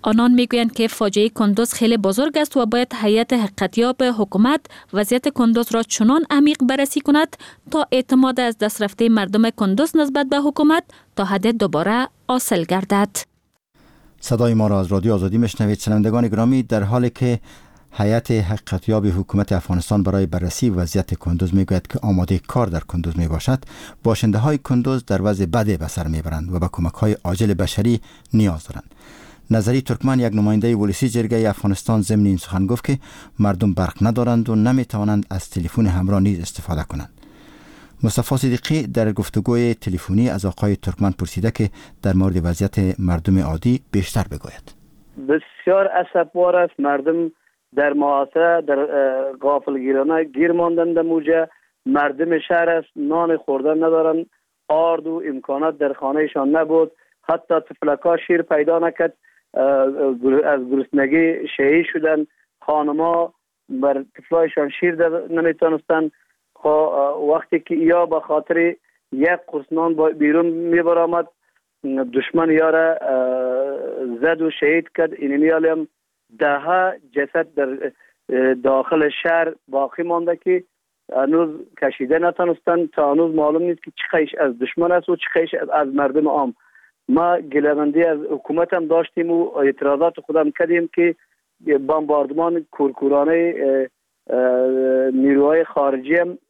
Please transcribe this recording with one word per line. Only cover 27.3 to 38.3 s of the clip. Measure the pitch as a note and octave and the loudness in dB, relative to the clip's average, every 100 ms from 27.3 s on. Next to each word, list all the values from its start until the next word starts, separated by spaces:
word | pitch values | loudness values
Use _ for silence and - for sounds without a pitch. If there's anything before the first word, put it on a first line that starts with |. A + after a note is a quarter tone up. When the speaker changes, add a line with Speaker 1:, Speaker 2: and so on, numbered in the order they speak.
| F#2 A2 | -2 0
Speaker 2:
بشری | F#2 F2+ - A2 A#2 - - - | 0 -2 0 0 0 -4 -20 -2
نیاز | G#2+ G#2 D#2+ - | 2 2 0 -10
دارند. | - - - - - - - - | -16 -16 -20 -20 -20 -20 -20 -2
نظری | A2+ G#2 C3 | 0 2 0
ترکمن، | C3 A#2 C3 B2+ | -2 -2 0 0
یک | A#2+ G#2 | 0 0
نمایندهٔ | G#2 G#2+ A#2 A2+ | 2 2 2 0
ولسی | G#2 G2 B2+ | 0 0 -2
جرگهٔ | A#2 G#2+ A#2 A2 | -2 0 0 0
افغانستان، | G2 G2+ G2 - A2+ | 0 -2 -2 0 0
ضمن | G2 G#2+ G2+ | 2 2 2
این | F#2 | 0
سخن | - F#2+ F#2+ | -2 -4 -2
گفت | A#2+ - | -2 -2
که | C#3 - - - - | -4 -6 -20 -20 -2
مردم | G#2 F2+ G#2 | 0 2 0
برق | F2+ F2+ - | 0 -2 0
ندارند | G#2 A#2 A#2+ A#2 A2+ | 0 0 0 0 0
و | A2 | 0
نمی‌توانند | A2 C3 A#2+ G#2+ G#2 G#2 - | 2 0 -2 -4 -2 -2 -2
از | F#2+ - | -8 -6
تلفن | - E2+ - G#2+ | -6 -4 0 0
همراه | F2+ F#2 G2+ | 0 0 2
نیز | G2 F#2+ | 2 0
استفاده | E2+ - - D#2 D#2+ | -6 -12 -6 -6 -6
کنند. | D2 - - - - - - - - - - | -10 -12 -18 -20 -20 -20 -20 -20 -20 -20 -4
مصطفی | A2+ A#2 A#2+ | -2 -2 -2